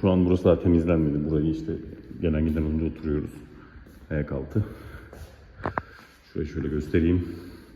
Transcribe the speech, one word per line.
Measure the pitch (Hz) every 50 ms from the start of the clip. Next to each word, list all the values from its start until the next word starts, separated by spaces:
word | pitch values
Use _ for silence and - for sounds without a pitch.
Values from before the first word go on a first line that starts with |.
şu | - 98
an | 92 92 90
burası | 90 87 - -
daha | 95 85 82 -
temizlenmedi. | 92 85 82 80 85 87 82 80 76 71 73 76 78
Burayı | 78 76 76 80
işte | 78 - - - 85 - - - - - - - - -
gelen | - 85 78 76 78
giden | 80 78 80 78
önce | 78 78 78 80
oturuyoruz. | 80 78 - 78 78 73 73 - - - - - - - - - - - - - - - - - -
Ayak | 78 76 73 - 71
altı. | 69 67 - - 107 107 - - - - - - - - - - - - - - - - - - - - - - - - - - - - - - - _ _ -
Şurayı | - 80 76
şöyle | - 80 - 76
göstereyim. | 76 76 - - - 85 80 82 90 90 87 - - - - - - - - - -